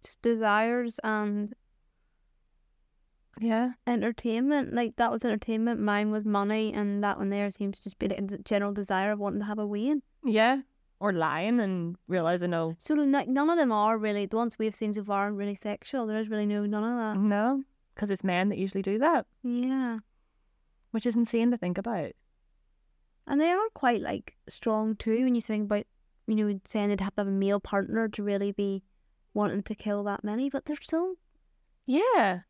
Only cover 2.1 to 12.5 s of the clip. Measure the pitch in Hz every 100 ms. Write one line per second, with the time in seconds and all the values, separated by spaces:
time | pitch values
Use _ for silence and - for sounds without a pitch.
2.1 | _ _ _ _ _ _ _ _ _ _
3.1 | _ _ - 226 220 247 247 - 240 208
4.1 | 233 233 226 262 294 269 233 240 - 233
5.1 | 233 233 214 - 220 226 226 208 208 208
6.1 | 214 214 202 202 214 220 208 202 202 202
7.1 | - 196 202 202 196 202 196 - - 208
8.1 | 190 196 202 - 208 202 202 196 190 196
9.1 | 208 202 202 208 214 208 208 240 302 -
10.1 | _ 269 214 226 269 262 _ _ _ 202
11.1 | 180 160 147 196 240 202 185 170 175 -
12.1 | 180 165 175 175